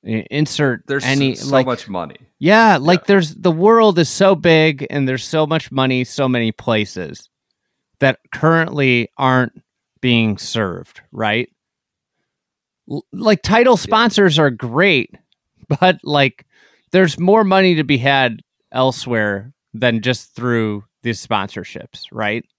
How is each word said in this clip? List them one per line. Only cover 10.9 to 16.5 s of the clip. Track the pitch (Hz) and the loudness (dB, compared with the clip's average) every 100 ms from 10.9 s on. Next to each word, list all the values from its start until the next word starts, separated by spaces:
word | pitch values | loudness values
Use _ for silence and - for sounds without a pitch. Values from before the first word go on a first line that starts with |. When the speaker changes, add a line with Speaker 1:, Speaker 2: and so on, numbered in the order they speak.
| - _ | -20 _
Speaker 1:
right? | - 110 107 123 _ _ _ _ _ _ _ _ _ _ _ _ _ _ | -8 -4 -4 -6 _ _ _ _ _ _ _ _ _ _ _ _ _ _
L-, | 139 - | -14 -14
like, | 185 226 208 | -4 0 0
title | - 220 254 | 2 2 4
Speaker 2:
Yeah. | 233 | 2
Speaker 1:
sponsors | - 220 233 - 196 151 | 2 0 0 2 2 4
are | 147 | 0
great, | 117 123 123 196 147 - - _ _ | 0 -6 0 2 2 -2 -12 _ _
<laughs> | _ _ _ 147 | _ _ _ 2
but, | 185 185 | 2 2
like, | - 147 135 - _ | -2 0 0 -2 _